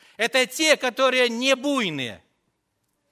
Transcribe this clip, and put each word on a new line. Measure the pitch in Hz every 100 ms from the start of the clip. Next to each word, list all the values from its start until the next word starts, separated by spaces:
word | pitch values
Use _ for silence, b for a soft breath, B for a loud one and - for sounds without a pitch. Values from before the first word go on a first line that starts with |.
| b b
Это | 226 262 254
те, | - 311 262
которые | 254 247 262 254 247
не | 226 269 254
буйные. | 285 277 196 147 120 90 _ _ _ _ _ _ _ _ _